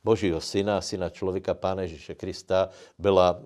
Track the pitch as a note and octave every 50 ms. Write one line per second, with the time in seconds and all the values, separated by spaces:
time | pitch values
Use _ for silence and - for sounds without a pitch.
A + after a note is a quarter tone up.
0 | - G#2+ A2+ G#2+ G2 F#2+ E2 D#2+ - - - G2+ G2 G#2 G#2 F#2+ F2 - - F#2+
1 | F2+ E2+ - - - F#2+ F#2 F#2+ F#2+ - F2+ F2+ - F#2+ F#2+ F#2+ F#2+ F2 D#2+ D2
2 | - - - - - F#2+ F2 - - - F#2+ F#2 F#2+ G2 - - - - _ -
3 | - G2+ G2 F#2 F2+ F2+ F2 F2 -